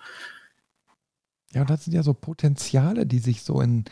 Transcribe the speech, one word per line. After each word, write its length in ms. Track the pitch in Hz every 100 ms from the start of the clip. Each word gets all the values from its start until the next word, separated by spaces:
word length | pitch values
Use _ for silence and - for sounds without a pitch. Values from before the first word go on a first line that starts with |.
| - - - - - _ _ _ _ _ _ _ _ _ _
Ja, 100 | 131
und 80 | 139
das 140 | 151 -
sind 80 |
ja 100 | 170
so 100 | 147
Potenziale, 920 | 131 - 160 151 143 - 135 147 226 139
die 100 | 123
sich 240 | 120 113
so 200 | - 135
in, 240 | 123 117 104